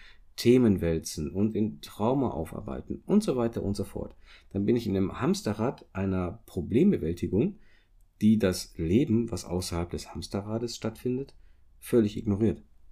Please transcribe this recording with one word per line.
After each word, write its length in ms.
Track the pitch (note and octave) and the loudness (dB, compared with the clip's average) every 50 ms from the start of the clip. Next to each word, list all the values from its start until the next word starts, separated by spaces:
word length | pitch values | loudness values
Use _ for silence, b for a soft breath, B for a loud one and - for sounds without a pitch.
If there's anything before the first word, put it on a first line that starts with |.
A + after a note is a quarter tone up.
| B B B B B - - | B B B B B -18 -12
Themenwälzen 920 | - - A#2+ B2 B2+ B2 A2 G2 F2 E2+ E2+ E2 D#2+ - - - - D2+ C#2 | 2 4 6 6 8 8 6 4 4 2 2 0 0 -2 -6 -6 -6 -6 -4
und 240 | F2 F#2+ G#2 A2 G#2+ | -2 0 0 0 0
in 260 | G2+ A2 G#2 - - | 0 -2 -2 -4 -8
Trauma 500 | - - - - G#2+ A#2 C3+ C#3+ B2+ A2 | -14 -14 -8 -4 -2 0 0 0 0 -2
aufarbeiten 720 | - - D#2+ - - - - - C2 B1+ - - - - - | -2 -4 -6 -8 -8 -10 -8 -8 -8 -10 -8 -8 -10 -10 -2
und 160 | - F#3 G#3 G#3+ | 2 2 2 2
so 140 | F3+ C#3 | 2 0
weiter 260 | B2 A#2 A2+ - - - | 0 0 -2 -2 -4 -4
und 120 | G2 G2+ | -4 -4
so 100 | - G2 | -4 -6
fort, 300 | - - - - - - b b b b b b b - | -6 -8 -8 -10 -10 -12 b b b b b b b -4
dann 140 | G2 G2+ | -2 0
bin 100 | G#2 A#2+ | 2 2
ich 100 | A#2+ A2+ | 2 2
in 100 | G#2 G2 | 0 0
einem 240 | F#2+ F#2+ E2 - F#2+ | 0 0 0 -2 -2
Hamsterrad 640 | A#2+ D3+ G3+ G#3 - A2+ G2+ - A2 C3+ C#3+ - - - - | -2 0 0 0 -2 -4 -2 -2 -2 -2 -4 -6 -12 -12 -6
einer 500 | F#2+ G2 F#2+ F#2 F#2 F2+ F2 A2 - - | -4 -2 -2 0 -2 -2 -4 -6 -10 -14
Problembewältigung, 1120 | - - F#2+ D2 D2 F2+ B2+ F3+ G#3 D#3+ - - D#2+ F2 - - - F2+ G2+ C#3+ G#3 G3+ b b b b b b b b b - _ _ - | -10 -8 -6 -4 0 2 4 4 4 4 2 0 -4 -4 -4 -2 0 2 2 2 0 -2 b b b b b b b b b -20 _ _ 2
die 180 | G#2+ G#2+ A2 G#2+ | 4 4 4 6
das 380 | G2+ F#2 F2+ - - - - | 4 2 0 -2 -6 -10 -8
Leben, 540 | - E2 D#2+ F#2 B2 D3+ - G#2+ A#2 A#2+ - | -6 0 2 2 4 4 4 2 0 0 -2
was 140 | - F2+ - | -6 -8 -6
außerhalb 460 | - E2+ F2+ F#2 - F2+ E2+ E2+ - | -4 -4 -4 -4 -4 -4 -4 -4 -4
des 240 | - D#2+ - - - | -6 -8 -10 -10 -12
Hamsterrades 640 | F2+ E2+ - - G2+ G2 G#2+ A2 A#2 A#2+ A#2 - | -12 -8 -6 -6 -6 -4 -4 -4 -4 -4 -6 -6
stattfindet, 580 | - - A2+ A2+ - - B2+ B2+ C3 C#3 - - - - - - - - - - - | -8 -8 -8 -8 -6 -6 -4 -4 -4 -6 -10 -14 -20 -20 -20 -20 -20 -20 -20 -20 -20
völlig 380 | - - - A#2+ G#2+ G#2 - | -4 2 4 4 4 4 0
ignoriert, 460 | - - G#2+ G2+ G2 A2+ G#2 - - - _ - - - - | -2 -2 -2 0 2 2 0 0 -2 -6 _ -20 -20 -20 -20